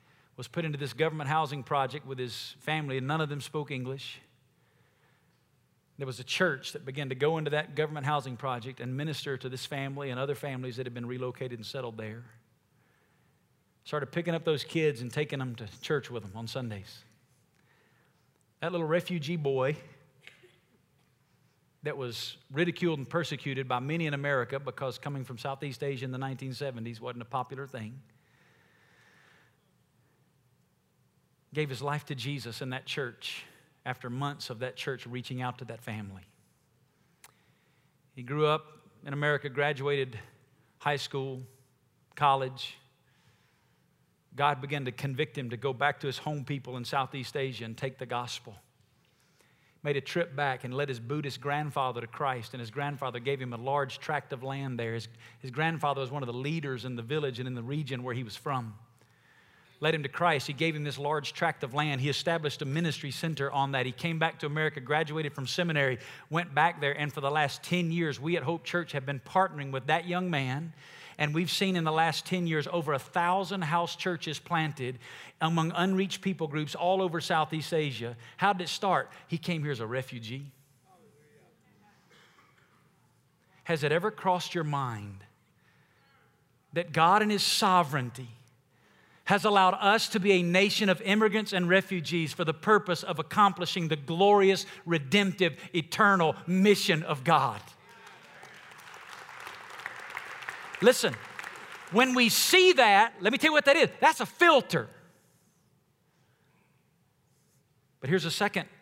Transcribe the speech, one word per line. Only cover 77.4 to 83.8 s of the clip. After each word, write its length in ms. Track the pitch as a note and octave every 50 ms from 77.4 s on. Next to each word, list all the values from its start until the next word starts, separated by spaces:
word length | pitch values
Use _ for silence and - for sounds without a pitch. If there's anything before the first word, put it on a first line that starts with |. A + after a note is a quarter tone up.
| D3+ D3+ D#3+ D#3+ - -
Asia. 460 | F3 D#3 D3+ C#3+ B2 A2 A#2 A#2+ A#2+ - - - -
How 160 | - F#3 G3+
did 120 | G3+ F3+ F3
it 40 | D3+
start? 400 | - - G#3 G3 F3 C#3 - - - - - -
He 100 | E3+ E3
came 240 | - F3+ E3+ D#3+
here 100 | C#3+ D3+
as 80 | C3+ A2
a 60 | A2+
refugee. 680 | G#2+ B2 C3 B2+ - B2 A#2 A2+ A2 B2+ C3+ C#3+ C#3 - _ _ _ _ _ _ _ - - - - _ _ - _ _ - _ _ _ _ _ _ _ _ _ G#5 _ _ _ _ - - - _ _ _ - _ _ _ _ _ _ _ _ _ _ _ _ _ _ _ _ _ _ _ _ _ _ _ -
Has 180 | - E3+ C#3+